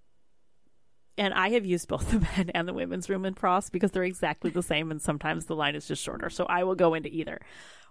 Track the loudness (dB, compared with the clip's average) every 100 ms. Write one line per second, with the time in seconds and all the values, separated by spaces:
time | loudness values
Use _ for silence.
0 | -20 -20 -20 -20 -20 -20 -20 -20 -20 -20
1 | -12 -2 0 2 2 2 2 0 0 -2
2 | 2 2 2 0 0 0 -2 -2 -4 -4
3 | -2 -2 -2 0 2 2 2 2 2 2
4 | -2 0 -2 -2 -2 -2 0 0 0 -4
5 | -2 -2 0 -2 -2 0 0 0 -4 -6
6 | -4 -6 -4 -2 0 2 2 4 4 4
7 | -2 -6 -6 -8 -12 -20 -20 -20 -20